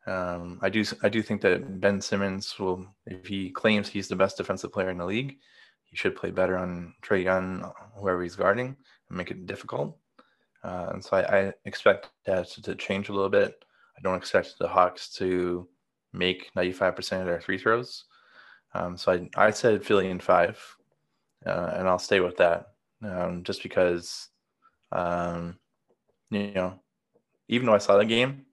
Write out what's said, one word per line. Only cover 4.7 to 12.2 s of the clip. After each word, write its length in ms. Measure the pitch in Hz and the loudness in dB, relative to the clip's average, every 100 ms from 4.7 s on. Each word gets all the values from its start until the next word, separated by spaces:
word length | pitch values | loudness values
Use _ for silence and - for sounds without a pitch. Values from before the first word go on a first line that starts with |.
player 180 | - 92 | -4 -4
in 80 | 90 | -4
the 80 | 87 | -4
league, 320 | 107 135 135 _ _ - _ | -4 -6 -10 _ _ -20 _
he 120 | _ - | _ -4
should 200 | 98 - | -4 -4
play 140 | 87 | -6
better 260 | 92 92 92 | 0 0 0
on 380 | 90 87 85 - | -4 -6 -12 -16
Trae 220 | - 98 | -2 0
Young, 480 | 92 95 95 90 87 - - - | 2 0 0 -6 -10 -16 -20 -6
whoever 260 | 95 90 | -2 -2
he's 140 | 90 92 | -2 0
guarding, 400 | 92 107 127 135 _ _ _ | 2 2 -2 -8 _ _ _
and 80 | 90 | -8
make 140 | 90 | -8
it 160 | - 90 | -10 -10
difficult. 500 | 98 - 127 156 - _ _ _ _ _ _ | -12 -8 -6 -6 -8 _ _ _ _ _ _
Uh, 260 | 95 90 87 | -10 -8 -6
and 120 | 92 | -8
so 120 | - 95 | 0 0
I, 220 | 90 101 | 4 2
I 140 | 98 - | 2 -4
expect 460 | - - 107 98 - _ | -12 2 4 4 -2 _